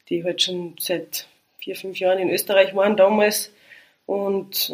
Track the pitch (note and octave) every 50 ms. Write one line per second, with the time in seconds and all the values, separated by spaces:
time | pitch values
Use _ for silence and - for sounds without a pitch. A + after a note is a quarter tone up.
0 | _ - F3+ E3+ E3 F3+ E3+ F3 - - F3+ F3+ F3 E3+ D#3 - - - F3+ E3
1 | D#3 - - - - - _ _ _ _ _ - - - F#3+ - - F#3+ F#3 -
2 | F#3+ F3+ F#3 F#3+ F#3 E3 E3+ F3+ - - G#3 F#3+ F#3+ F#3+ F#3+ G3 F#3+ G#3 G#3+ G3+
3 | F#3 G3 G#3+ G#3+ G#3 G#3+ G#3+ - - - - _ _ _ - - - _ _ _
4 | _ - F#3+ G3 G3+ G3 G3 G3 F#3 G3 - - - -